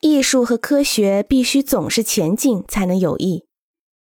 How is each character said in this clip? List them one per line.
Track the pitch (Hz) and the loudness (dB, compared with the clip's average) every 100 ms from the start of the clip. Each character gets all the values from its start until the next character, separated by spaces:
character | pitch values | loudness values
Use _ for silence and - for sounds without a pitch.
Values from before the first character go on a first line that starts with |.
艺 | 311 294 | 2 2
术 | 262 262 | 2 0
和 | 240 233 | 0 -2
科 | - 285 | 0 0
学 | 285 - 196 196 | 0 0 0 0
必 | 202 262 | 0 0
须 | 240 277 | 2 -2
总 | 269 233 156 | 0 -2 0
是 | 226 | -2
前 | 220 - 160 202 | -2 -2 0 0
进 | 285 202 - | 0 -2 -4
才 | - 185 | -4 0
能 | 185 | 0
有 | 180 - | 0 -2
益。 | 185 170 _ _ _ _ _ _ _ | -2 -4 _ _ _ _ _ _ _